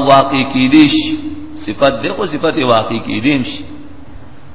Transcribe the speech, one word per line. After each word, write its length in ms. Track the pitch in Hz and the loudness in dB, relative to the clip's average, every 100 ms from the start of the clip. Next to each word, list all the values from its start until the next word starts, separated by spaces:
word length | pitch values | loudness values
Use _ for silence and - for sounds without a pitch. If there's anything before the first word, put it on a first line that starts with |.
| 135 | 6
واقع 360 | 135 139 139 123 | 4 4 0 0
کیدی 340 | 127 131 151 147 | 0 4 6 6
شي، 280 | - - - - - - - - | 4 0 -4 -6 -10 -12 -10 -8
صفت 280 | 101 139 123 | 0 0 2
دی 80 | 156 | -4
خو 160 | 196 196 | -4 -4
صفت 320 | 147 160 151 | -2 -2 0
واقع 400 | 127 113 110 113 | 2 2 0 -4
کیدی 380 | 120 110 127 143 | -4 -2 0 0
هم 80 | |
شي. 200 | 120 - - - - - - - - - - | -2 -8 -12 -14 -14 -16 -16 -16 -16 -16 -16